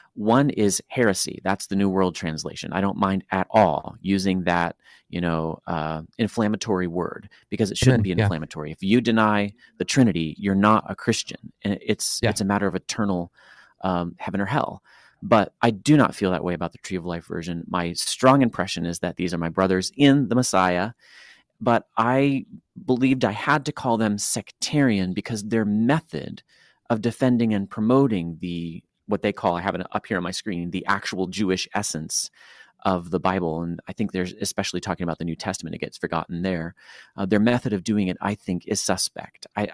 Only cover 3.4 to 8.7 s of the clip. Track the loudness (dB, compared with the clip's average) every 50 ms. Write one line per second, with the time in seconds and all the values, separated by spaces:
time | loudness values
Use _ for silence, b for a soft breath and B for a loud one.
3.4 | 0 2 4 6 6 6 4 0 -4 -6 -12 -6 -2 0 0 2 2 2 0 2
4.4 | 2 0 2 2 0 -2 -4 _ b b b b b b -6 -4 -2 0 0 0
5.4 | -2 -4 -6 -8 -8 -6 -4 -4 -4 -4 -4 -6 -8 -8 _ -4 -4 -2 -2 0
6.4 | 0 0 0 -2 -2 -2 -2 0 0 -2 -2 -4 -4 -6 -6 -10 -16 -20 b b
7.4 | b b -2 0 0 0 0 2 4 4 6 4 4 2 2 2 2 2 2 0
8.4 | -4 -8 -10 -10 -10 -10